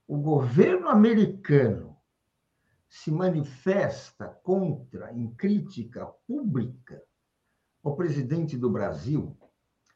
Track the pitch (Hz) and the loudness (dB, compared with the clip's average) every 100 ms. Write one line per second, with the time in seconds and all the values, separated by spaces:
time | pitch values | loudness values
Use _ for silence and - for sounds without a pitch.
0 | _ 147 147 143 123 127 294 370 330 233 | _ -4 2 2 2 4 4 4 4 6
1 | 220 220 196 - - 143 120 92 - - | 6 6 2 0 2 4 4 0 -8 -20
2 | _ _ _ _ _ _ _ _ _ - | _ _ _ _ _ _ _ _ _ -12
3 | - 156 185 160 135 - - 196 147 - | -4 0 0 0 -4 -4 -2 0 0 -4
4 | - _ 101 - - 190 180 - - - | -14 _ -16 -12 -2 0 0 -4 -8 -14
5 | 104 120 117 - 196 208 - - 113 - | -12 -8 -8 -4 0 0 -2 -10 -12 -12
6 | - - _ 277 240 131 120 - - - | -14 -16 _ -6 -4 -4 -4 -8 -20 -20
7 | - _ _ _ _ _ _ _ 147 - | -20 _ _ _ _ _ _ _ -8 -4
8 | 170 139 123 165 160 123 120 101 98 76 | -4 -2 -2 -4 -4 -2 -2 -2 -4 -6
9 | 95 147 - - _ _ _ _ _ | -4 -4 -4 -12 _ _ _ _ _